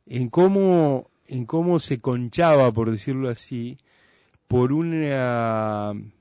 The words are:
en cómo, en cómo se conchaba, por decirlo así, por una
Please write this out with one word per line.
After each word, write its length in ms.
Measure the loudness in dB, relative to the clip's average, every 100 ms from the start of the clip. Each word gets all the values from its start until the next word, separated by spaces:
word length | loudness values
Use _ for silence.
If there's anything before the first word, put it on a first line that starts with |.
| -10
en 240 | -6 -2
cómo, 800 | 2 4 4 4 4 2 0 -6 _ -12
en 180 | -10 -4
cómo 340 | -2 0 0
se 200 | -2 -4
conchaba, 720 | -4 -4 -4 0 4 6 4
por 200 | 2 -2
decirlo 360 | -2 -4 -4 -4
así, 500 | -6 -10 -10 -10 -12 _ _ _ _ _ _ -2
por 240 | 2 2
una 1200 | 2 0 -2 -2 -2 -2 0 -2 -2 -2 -4 -6 -8 -14 _